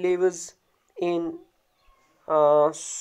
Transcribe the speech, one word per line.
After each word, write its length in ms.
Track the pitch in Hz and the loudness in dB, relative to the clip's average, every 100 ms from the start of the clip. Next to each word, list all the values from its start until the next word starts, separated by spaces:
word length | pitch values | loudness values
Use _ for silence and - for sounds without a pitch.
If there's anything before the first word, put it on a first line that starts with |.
lives 480 | 185 180 185 170 - - _ _ _ - | -2 0 0 -2 -12 -20 _ _ _ -6
in, 300 | 175 170 170 330 - _ _ _ _ _ _ _ - | -4 -2 -4 -10 -16 _ _ _ _ _ _ _ -2
अ, 400 | 156 147 151 151 151 - - | 2 4 4 2 0 -12 -14